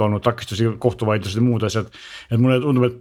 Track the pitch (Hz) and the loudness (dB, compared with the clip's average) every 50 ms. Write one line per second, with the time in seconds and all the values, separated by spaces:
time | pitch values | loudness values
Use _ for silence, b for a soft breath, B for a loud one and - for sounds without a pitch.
0 | 107 107 104 101 - 120 113 - - - 104 95 113 113 110 113 - 123 101 - | 0 0 0 0 0 0 -2 -2 -4 -8 -4 0 0 0 0 0 0 -2 0 0
1 | 117 107 107 107 92 95 92 107 120 123 120 110 - 104 - 110 92 - B B | 0 0 0 0 -2 -2 -2 0 2 2 2 0 0 -2 -2 -2 -4 -6 B B
2 | B B B B B B 117 113 123 127 131 127 123 151 139 127 123 123 123 123 | B B B B B B 0 2 4 4 2 2 2 2 2 2 2 2 0 -2